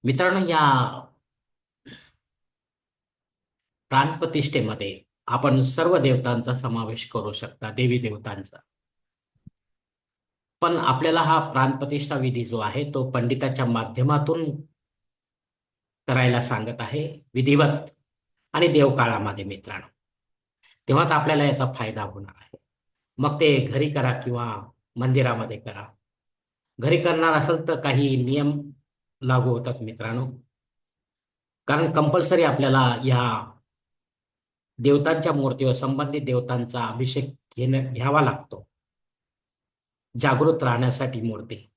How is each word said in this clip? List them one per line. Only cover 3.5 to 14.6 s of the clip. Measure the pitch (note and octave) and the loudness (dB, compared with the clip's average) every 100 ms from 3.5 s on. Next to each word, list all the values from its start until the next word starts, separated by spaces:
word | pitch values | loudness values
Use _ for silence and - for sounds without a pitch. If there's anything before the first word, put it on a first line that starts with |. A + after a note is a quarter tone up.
| _ _ _ _ | _ _ _ _
प्राणप्रतिष्ठेमध्ये | C3 C#3+ D#3+ D#3+ D#3 C3+ C#3 G#2+ A2 G2 F#2+ _ _ - | 2 2 0 -2 0 0 0 -2 -6 -8 -10 _ _ -4
आपण | B2+ C#3 C3 | 0 2 4
सर्व | C3 - E3+ F3 | 2 2 2 4
देवतांचा | C3+ B2+ B2 A#2+ A#2 | 4 2 0 -2 -2
समावेश | B2+ B2+ A2+ A2 A#2 - | -4 -2 -4 -6 -8 -8
करू | A2+ G#2 | -8 -6
शकता, | G#2 G#2 - A2 | -10 -12 -12 -10
देवी | A2 B2+ B2 | -2 0 0
देवतांचा. | A#2+ G#2 G#2+ G2 G2 - _ _ _ _ _ _ _ _ - _ _ _ _ _ _ _ _ _ _ _ | -2 -8 -10 -12 -14 -20 _ _ _ _ _ _ _ _ -20 _ _ _ _ _ _ _ _ _ _ _
पण | E3+ E3+ | 0 0
आपल्याला | - C3 D#3+ E3 | 0 0 2 2
हा | D#3+ D#3+ - | 4 2 2
प्राणप्रतिष्ठा | C3 C3+ C3 C#3 C#3+ - C#3+ | 2 2 0 -4 -4 -4 -2
विधी | C3 A#2+ | -2 -2
जो | A2+ A#2 | -4 -4
आहे, | G#2+ C3+ C#3+ | -4 -4 -4
तो | C#3+ C3 | -4 -2
पंडिताच्या | B2+ A#2+ C3+ C#3 C3 | -2 -2 -2 -2 -2
माध्यमातून | A#2+ A2+ A2 - C3 D3 D3 E3 D#3 C#3+ | 0 0 -4 0 2 2 0 -2 -2 -6